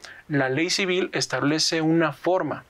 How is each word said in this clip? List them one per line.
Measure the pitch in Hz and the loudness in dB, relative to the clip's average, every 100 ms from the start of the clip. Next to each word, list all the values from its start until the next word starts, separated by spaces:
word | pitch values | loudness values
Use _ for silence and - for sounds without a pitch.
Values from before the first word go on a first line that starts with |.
| - - - | -20 -20 -4
la | 143 131 | 0 0
ley | 135 175 | 0 0
civil | 175 190 180 - | 0 0 0 0
establece | 147 131 131 143 156 - 165 | -2 -4 -2 0 0 0 0
una | 160 165 160 | 2 4 2
forma. | 139 175 185 156 113 - | 0 0 0 0 -6 -12